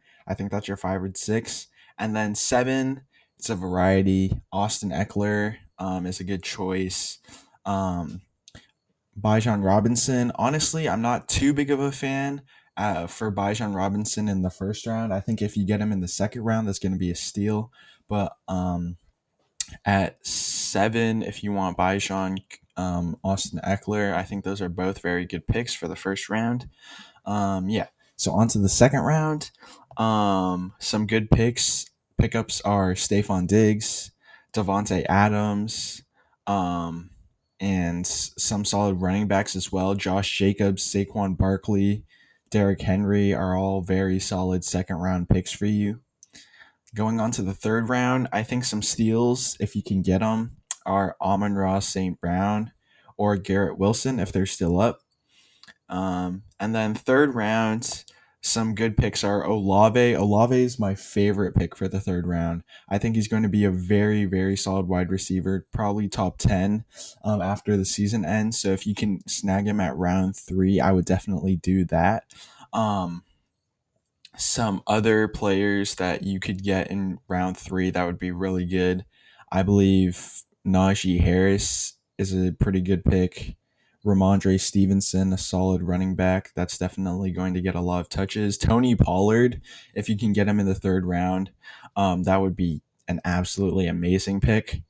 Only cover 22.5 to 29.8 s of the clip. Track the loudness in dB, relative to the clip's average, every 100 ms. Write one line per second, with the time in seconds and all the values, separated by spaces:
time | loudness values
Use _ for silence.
22.5 | -20 _ -6 -4 -2 -4 -4 -2 -2 -4
23.5 | -6 -4 -4 -2 -2 0 -2 -4 -8 -6
24.5 | -6 -6 -4 -4 -2 -2 -4 -4 -6 -2
25.5 | -2 -2 -6 -8 -6 -6 -6 -4 -2 -2
26.5 | -2 -6 -20 -20 -20 -20 _ -6 -2 0
27.5 | -2 -2 -2 -4 _ _ -6 -2 2 2
28.5 | 4 2 4 4 4 2 0 0 -4 -8
29.5 | _ -20 -20